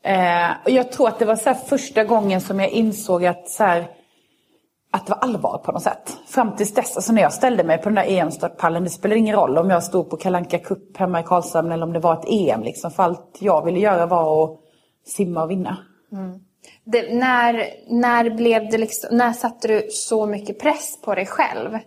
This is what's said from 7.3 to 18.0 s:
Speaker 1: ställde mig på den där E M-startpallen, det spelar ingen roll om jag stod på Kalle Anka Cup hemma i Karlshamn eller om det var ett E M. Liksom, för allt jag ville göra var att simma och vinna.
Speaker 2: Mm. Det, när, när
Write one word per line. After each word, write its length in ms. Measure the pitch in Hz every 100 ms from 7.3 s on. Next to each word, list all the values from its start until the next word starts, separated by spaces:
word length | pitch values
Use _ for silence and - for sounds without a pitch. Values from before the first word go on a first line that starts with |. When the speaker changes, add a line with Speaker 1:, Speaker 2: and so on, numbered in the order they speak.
Speaker 1:
ställde 320 | - 254 226
mig 140 | 165 160
på 60 |
den 100 | 208
där 100 | 214 -
E 80 | 185
M-startpallen, 680 | 156 151 170 - 170 170
det 60 | 180
spelar 260 | - - 220
ingen 200 | 220 214
roll 220 | 139 147
om 120 | 190
jag 120 | 175
stod 280 | 180 185 170
på 60 | 160
Kalle 220 | 190 180
Anka 200 | 180 175
Cup 380 | - 190 - -
hemma 240 | 185 175
i 20 |
Karlshamn 500 | 170 180 170 165 165
eller 100 | 165 165
om 60 |
det 60 | 170
var 140 | 170
ett 100 | 160 165
E 220 | 220 156
M. 120 | 110
Liksom, 280 | 113 - 170
för 120 | -
allt 340 | 175 175 - -
jag 240 | 196 160
ville 140 | 165 180
göra 280 | 208 180 170
var 380 | 180 160 156
att 140 | 156 156 _ _ _ _ -
simma 360 | - 185 170
och 80 | 160
vinna. 260 | 190 180 190 - _ _
Speaker 2:
Mm. 260 | 202 185 185 _ _ - _
Det, 300 | 220 233 -
när, 520 | 240 254 247 240 233 - - -
när 420 | 240